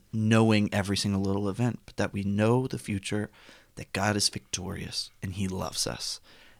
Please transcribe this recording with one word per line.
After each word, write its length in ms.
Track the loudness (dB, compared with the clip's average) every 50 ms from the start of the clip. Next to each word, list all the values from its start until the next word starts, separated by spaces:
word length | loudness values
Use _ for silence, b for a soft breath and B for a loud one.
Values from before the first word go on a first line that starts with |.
| _ -8 -4
knowing 600 | 0 2 4 6 6 6 6 6 4 4 2 2
every 240 | 0 0 0 0
single 240 | 0 0 0 0 0 0
little 260 | 0 0 0 0 -2
event, 320 | 0 0 0 0 0 -4 -10
but 100 | -14 -4
that 160 | -4 -4 -2 -2
we 100 | -2 -2
know 440 | 0 2 4 4 4 4 4 2
the 120 | 0 -4 -6
future, 500 | -4 -4 -4 -4 -2 -2 -2 -2 -4 -4 B B B B B B B B B
that 160 | -14 -14 -8 -4
God 240 | 0 0 2 2
is 120 | 2 2 0
victorious 840 | -2 -4 -10 -6 -6 -6 -4 -4 -8 -8 -8 -8 -8 -8 -8 -10 _ -8 -8
and 100 | -6 -4
he 140 | -2 -2 -2
loves 360 | -2 -4 -4 -4 -2 -4 -4
us. 340 | -4 -4 -6 -6 -8 -8 -10 B B B B B B B B